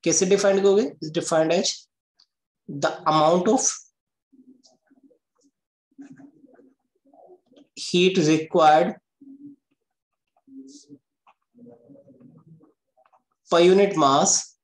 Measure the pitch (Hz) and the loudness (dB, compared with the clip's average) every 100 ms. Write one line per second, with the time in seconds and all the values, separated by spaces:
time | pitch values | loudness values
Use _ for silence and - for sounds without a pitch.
0 | 170 - 185 196 196 196 196 196 277 - | -2 -2 0 0 2 2 2 2 -2 -8
1 | 160 170 165 160 160 175 - - _ _ | -10 -8 -2 -2 0 -2 -2 -8 _ _
2 | _ _ _ _ _ _ - 143 156 - | _ _ _ _ _ _ -16 -6 -6 -4
3 | 165 156 156 180 185 254 - - _ _ | -2 0 2 0 0 -2 -2 -8 _ _
4 | _ _ _ _ _ _ _ _ _ _ | _ _ _ _ _ _ _ _ _ _
5 | _ _ _ _ 277 _ _ _ _ - | _ _ _ _ _ _ _ _ _ -20
6 | 277 - 277 _ 269 _ 277 _ _ _ | -20 -20 -20 _ _ _ _ _ _ _
7 | 277 _ - - _ - _ - - 180 | _ _ -20 -20 _ -20 _ -18 -6 -2
8 | 185 190 151 156 156 175 156 156 180 - | 0 0 0 -2 -2 2 4 4 0 -8
9 | _ _ - - 285 285 _ _ _ _ | _ _ -20 -20 -20 -20 _ _ _ _
10 | _ _ _ _ _ 135 135 285 _ 285 | _ _ _ _ _ -20 -20 -20 _ -20
11 | _ _ _ _ _ _ 120 120 _ - | _ _ _ _ _ _ -20 -20 _ -20
12 | 139 127 - 160 165 160 _ _ _ _ | _ _ -20 -20 _ -20 _ _ _ _
13 | _ _ _ _ _ 170 180 190 196 160 | _ _ _ _ _ 2 4 4 2 2
14 | 139 143 185 - - _ | 2 2 0 -2 -6 _